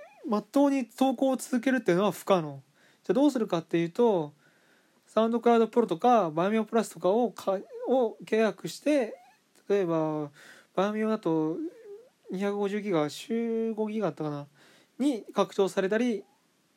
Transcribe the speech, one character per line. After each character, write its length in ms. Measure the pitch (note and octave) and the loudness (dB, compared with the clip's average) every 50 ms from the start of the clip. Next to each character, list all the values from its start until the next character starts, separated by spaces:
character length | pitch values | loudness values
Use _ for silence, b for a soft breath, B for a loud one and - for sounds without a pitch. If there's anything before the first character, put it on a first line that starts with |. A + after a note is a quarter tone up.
| D5 F#5 G#5 F#5+ B4+ D4 | -20 -20 _ -16 -6 -4
ま 120 | G#3 G#3 | -4 -4
っ 60 | G3+ _ | -4 _
と 160 | - C#4 C#4+ | 2 2 2
う 60 | C#4+ | 4
に 140 | C#4 C4+ A#3+ | 2 0 -2
投 280 | - - - C4 C4+ B3+ | -4 -2 0 0 0 2
稿 160 | - C4+ C4+ | 0 0 0
を 60 | C4 | 0
続 260 | B3+ - - B3+ A#3+ | -2 -4 -2 -4 0
け 100 | A#3 C4+ | 0 2
る 60 | C4 B3+ | 0 0
っ 40 | |
て 100 | - - | 2 2
い 40 | E3+ | 2
う 20 | F3+ | 2
の 80 | G#3 | 2
は 60 | G3 | 0
不 120 | - - - | -2 -4 0
可 180 | - G3 F3 | 2 2 2
能。 220 | D#3 D3 C#3 C#3 - _ b b b b b b b | 2 -4 -10 -14 -18 _ b b b b b b b
じ 60 | - | 0
ゃ 20 | |
あ 20 | F#3 | 2
ど 140 | B3 D4 D4 | 4 4 4
う 20 | |
す 80 | C4+ B3 | 4 2
る 80 | G#3+ | -2
か 140 | - F3+ E3 | 0 -2 -4
っ 20 | |
て 160 | - _ - E3+ | -2 _ -2 -2
い 80 | E3+ | -2
う 40 | E3 | -2
と、 440 | - - A#3+ A3+ G3+ E3+ D3+ D3 - b b b b b b b b b b b b b b | 0 2 2 2 2 2 -2 -4 -10 b b b b b b b b b b b b b b
サ 160 | _ - A3 | _ 0 0
ウ 60 | A3+ A3+ | 2 2
ン 40 | |
ド 100 | A#3 A#3 | 0 2
ク 80 | A#3 A#3+ | 4 4
ラ 80 | A#3 A3+ | 6 6
ウ 20 | |
ド 80 | A3+ A3 | 4 4
プ 140 | - A#3+ | 2 0
ロ 40 | A3 | 0
と 120 | G#3 E3+ E3 | 0 -2 0
か 340 | - B3 B3 A3 F3+ D#3+ | 4 4 4 4 4 2
バ 160 | D3+ D#3+ F3+ G3+ | 0 0 0 0
イ 40 | |
ミ 60 | A3 A3 | 0 0
ョ 60 | G#3 | -2
プ 120 | - A3+ | 0 0
ラ 80 | A3+ G#3+ | -2 -2
ス 60 | - | -2
と 100 | - E3 | -8 -2
か 100 | F3 F3+ | 0 2
を 220 | G3+ A#3+ B3 G#3 | 2 2 2 0
か-、 280 | - - - G3 F#3+ G3 - - B4+ A#4 B4+ F4+ | -4 -6 -4 -2 -2 -2 -4 -10 -14 -10 -2 0
を 300 | A#3+ C4 A#3+ A3 - - F3+ | 2 2 2 0 -2 -8 -6
契 120 | - A3 A3 | -2 0 2
約 300 | A3+ G#3 F#3 - - E3 | 2 2 0 -4 -10 -12
し 100 | - - | -12 -4
て、 420 | - C#4 D4+ C#4 A3+ G#3+ C5 F5+ - - _ _ _ _ _ _ _ - | -2 0 2 2 0 -2 -6 -14 -20 -20 _ _ _ _ _ _ _ -2
例 100 | G3+ G3+ | 0 0
え 40 | F#3 | 0
ば 440 | E3 E3 D#3+ D#3 D#3 D#3 D3+ D3 C#3+ B B B B B B B B - | 0 0 0 0 0 -2 -4 -6 -8 B B B B B B B B -2
バ 140 | F#3 F#3+ G#3 | -2 0 0
イ 20 | |
ミ 80 | G#3+ G#3+ | 0 -2
ョ 100 | A3 G#3+ | -2 -2
だ 80 | A3 A3 | -2 -2
と 380 | - E3 D#3+ D#3+ D#3 D#3 E3 - D#4 E4+ - A4+ A4+ G#4 G4+ A4 A#4+ C5 _ _ _ A#4+ | -2 0 0 0 0 0 -2 -4 -8 -10 -12 -14 -20 -20 -20 -20 -20 _ _ _ _ -10
二 100 | - F3+ | -6 -4
百 180 | G3+ G3+ G3+ G3+ | -4 -2 -2 -2
五 100 | G3+ G3 | -2 -2
十 140 | G3+ G#3 | -2 -4
ギ 100 | G3+ G#3 | -4 0
ガ、 180 | F3 D#3 D3 D3 | 0 0 0 -2
週 640 | - - - - A3+ A#3 A#3 A3+ A3+ A3+ A3+ A3+ A3 | -4 -10 -8 -6 -4 -4 -2 -2 -2 -2 -2 -4 -4
五 140 | G#3+ A3 G#3+ | -4 -6 -4
ギ 140 | G#3+ A3 | -4 -2
ガ 60 | G3+ E3 | -2 -4
あ 40 | |
っ 20 | D#3 | -4
た 120 | - D#3 | -4 -6
か 40 | D3+ | -6
な 180 | D3 C#3+ C#3+ - b b b b b b b b _ - | -6 -8 -10 -14 b b b b b b b b _ -2
に 240 | B3+ D4 B3+ G3+ - - - | -2 0 0 -2 -6 -6 -2
拡 220 | G3+ F#3+ F#3+ - | -2 -2 -2 0
張 140 | - G3 F3+ | 0 0 0
さ 100 | - G3+ | 0 -2
れ 80 | F#3+ F#3+ | -2 0
た 100 | G#3+ A3+ | 0 0
り、 280 | B3 B3 G#3+ G3 - _ _ _ _ _ _ _ _ _ _ | 0 0 -2 -4 -8 _ _ _ _ _ _ _ _ _ _